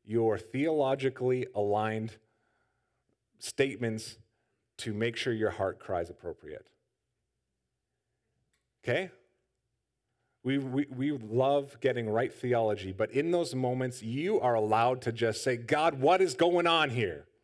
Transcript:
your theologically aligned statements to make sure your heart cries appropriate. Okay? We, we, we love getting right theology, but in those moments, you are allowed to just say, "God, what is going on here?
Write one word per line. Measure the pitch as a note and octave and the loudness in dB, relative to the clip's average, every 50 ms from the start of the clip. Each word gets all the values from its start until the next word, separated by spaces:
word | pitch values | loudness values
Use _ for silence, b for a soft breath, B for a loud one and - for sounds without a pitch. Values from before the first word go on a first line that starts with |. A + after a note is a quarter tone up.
| _ | _
your | G#2 G#2+ A#2 A2+ A2+ G#2 - | -2 0 2 2 2 2 0
theologically | - - - C3 C#3+ E3 D#3 D3+ C#3 C3 C3+ C3+ C3 C3 B2+ - B2+ B2+ B2+ B2+ B2 - - | -4 -6 -4 -2 0 0 2 2 2 2 0 0 0 -2 -2 -2 0 0 0 0 -2 -4 -4
aligned | G#2 G#2 G2+ G#2 G#2+ G#2+ A2 A2 A2 A2 A2+ - - _ _ _ _ _ _ _ _ _ _ _ _ _ _ _ _ _ _ _ _ _ _ _ _ | -2 0 0 2 0 0 0 -2 -4 -6 -8 -10 -14 _ _ _ _ _ _ _ _ _ _ _ _ _ _ _ _ _ _ _ _ _ _ _ _
statements | - - - - C3+ C#3 A#2+ A#2 B2 A2+ A2 A2 - - - - - _ _ _ _ _ _ _ _ _ _ - | -14 -6 -2 0 0 0 -2 -4 -4 -4 -4 -6 -8 -12 -16 -20 -20 _ _ _ _ _ _ _ _ _ _ -12
to | - A#2 G#2 | -8 -6 -4
make | G#2 A2+ A#2 A2+ | -2 -2 -4 -4
sure | - - B2+ A#2 | -4 -4 -4 -2
your | A2 A2 G#2 | 0 0 0
heart | - - G2 F#2+ - - | 0 0 -2 -2 -4 -6
cries | - - F#2+ F2 E2+ - | -8 -6 -4 -4 -4 -6
appropriate. | - - - F2 D#2 - - D2+ D2 - - _ _ _ _ _ _ _ _ _ _ _ _ _ _ _ _ _ _ _ _ _ _ _ _ _ _ _ _ _ _ _ _ _ _ _ _ _ _ _ _ _ _ _ - | -8 -12 -12 -12 -12 -12 -12 -16 -16 -16 -18 _ _ _ _ _ _ _ _ _ _ _ _ _ _ _ _ _ _ _ _ _ _ _ _ _ _ _ _ _ _ _ _ _ _ _ _ _ _ _ _ _ _ _ -4
Okay? | B2+ B2 E3 F#3+ F3+ - _ _ _ _ _ _ _ _ _ _ _ _ _ _ _ _ _ _ _ _ _ _ _ _ _ - | -2 -2 -2 -2 -6 -10 _ _ _ _ _ _ _ _ _ _ _ _ _ _ _ _ _ _ _ _ _ _ _ _ _ -4
We, | B2+ C3+ C#3 | -2 -2 -2
we, | C3+ C3 B2 C#3 D3 - | -2 -2 -2 -2 -2 -4
we | B2+ B2 C3+ D3 | -4 -4 -4 -4
love | D3 C3 A2 G#2 A2+ B2 C3 C#3 C#3+ C#3+ C#3 C3+ - - | -4 -6 -6 -4 0 0 2 2 2 2 0 -4 -6 -2
getting | - C3 A#2+ A#2+ A#2 G#2+ | -2 0 0 0 -2 0
right | G#2+ A#2 B2+ - - | 0 0 0 0 -4
theology, | - - B2 A#2+ A#2 A2+ G#2+ G#2 F#2+ F#2+ F#2+ | -4 -2 0 2 2 4 2 0 0 -4 -6
but | F#2+ F#2+ A2 - | -4 -2 -2 0
in | A2+ C3+ D3+ E3+ | 0 0 0 2
those | F3 F3 E3+ - C3 | 2 0 0 -2 -2
moments, | C3 B2+ B2 B2+ B2+ C3 B2+ B2 - | -2 -2 0 0 -2 -2 -4 -6 -8
you | G#2+ A2 A#2+ C#3 D#3+ F#3+ A3 - | -8 -6 -4 -4 -2 0 0 2
are | - B2 A#2+ | 2 2 2
allowed | A2 G#2+ G#2+ A2+ A2+ A#2 B2+ C3 B2 - | 2 2 4 4 4 4 4 2 0 -2
to | A#2+ | -4
just | A2 A2+ A#2 A2+ G#2+ - - | -2 0 0 0 0 0 -2
say, | C3+ B2 | -2 -2
"God, | - A#2 A2 D3+ D3 D#3 E3+ D3+ C3+ | -2 -2 0 0 2 2 2 2 4
what | C3 D3+ F3+ F#3 | 4 4 6 6
is | F#3+ E3+ C#3+ | 4 2 2
going | - E3 F3 F3 F3 E3+ | 2 2 4 4 4 4
on | E3+ E3 D#3+ D3+ C#3 | 4 4 4 2 2
here? | A#2 B2 A2 F2+ D#2+ C#2+ - _ _ _ | 0 0 0 -2 -2 -6 -12 _ _ _